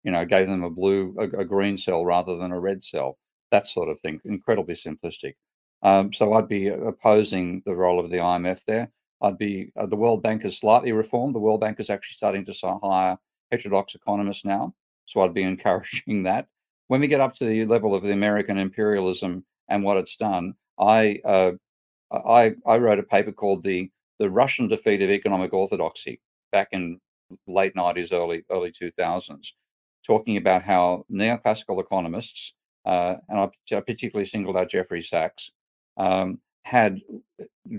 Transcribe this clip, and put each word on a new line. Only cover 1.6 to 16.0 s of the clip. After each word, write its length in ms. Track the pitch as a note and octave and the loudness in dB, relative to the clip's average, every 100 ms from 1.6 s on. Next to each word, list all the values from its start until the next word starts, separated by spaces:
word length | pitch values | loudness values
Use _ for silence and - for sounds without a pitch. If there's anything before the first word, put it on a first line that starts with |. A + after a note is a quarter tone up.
| G2+ F#2+ | 0 -2
cell 260 | - E2+ | -2 -2
rather 320 | F2 F2 F2+ F2 | 2 0 0 -6
than 140 | F2+ | -6
a 80 | F2+ | -4
red 240 | F#2+ F#2+ | -4 -6
cell, 340 | - D#2 C2+ - _ _ _ | -8 -6 -6 -8 _ _ _
that 160 | G2+ - | 0 0
sort 220 | - D#2+ | -4 -4
of 100 | D2+ | -4
thing, 200 | D#2+ D#2 G2+ | -8 -8 -8
incredibly 500 | F#2+ - G2+ F2 E2 | -4 -2 -2 -2 -8
simplistic. 580 | E2 D2+ E2+ - C#2+ - _ _ _ _ | -12 -12 -12 -12 -14 -16 _ _ _ _
Um, 280 | G2 G2 G2 | 4 4 2
so 220 | - G#2+ | 0 2
I'd 140 | A2 G2+ | 2 2
be 200 | G#2 G2 | -2 -2
opposing 920 | F#2+ A2+ - A2+ G#2+ G2+ F#2+ F2+ F2+ G#2 | -2 -6 0 4 4 4 -2 -4 -6 -6
the 100 | F2+ | 0
role 240 | F2+ F2+ | 2 2
of 100 | E2+ | 0
the 100 | F2+ | -2
I 160 | F2 F2 | 0 0
M 100 | F2 | -2
F 200 | F#2 - | -4 -4
there. 260 | A2 A#2 _ _ _ | -4 -4 _ _ _
I'd 160 | G#2 F#2+ | -2 0
be, 340 | G#2 G2 - - | -4 -6 -8 -8
uh, 60 | G2+ | -4
the 100 | G#2 | 0
World 260 | A#2 G#2+ | 2 2
Bank 240 | A2 A2 G2+ | 0 -2 -6
is 140 | - | -2
slightly 320 | G#2+ A#2+ B2+ | 4 4 4
reformed. 440 | A2 A2 A#2+ C#3 A2+ | 0 0 -2 -2 0
The 40 | |
World 220 | G#2+ G#2+ | 2 2
Bank 180 | A2 G#2+ | 0 -4
is 100 | G#2 | -6
actually 260 | G2+ - - | -6 -8 -4
starting 300 | G#2 G2 F#2 | -2 -2 -6
to 80 | |
si-, 140 | - F#2 F#2+ | -8 -6 -4
hire 340 | G2 F#2 F#2 F2+ _ _ _ | 0 0 0 -2 _ _ _
heterodox 440 | A#2+ G2+ G2 G2 - | -6 0 0 0 -6
economists 500 | - G#2 G2+ G2 G2+ | -4 -2 -2 -4 -4
now. 280 | G2 F#2 - _ _ - | -4 -4 -10 _ _ -4
So 160 | G#2+ | 2
I'd 120 | F#2 | 2
be 100 | F#2 | 2
<laughs> 100 | F#2 | -2
encouraging 720 | F#2 G#2 F#2 - - | -2 0 0 -4 -10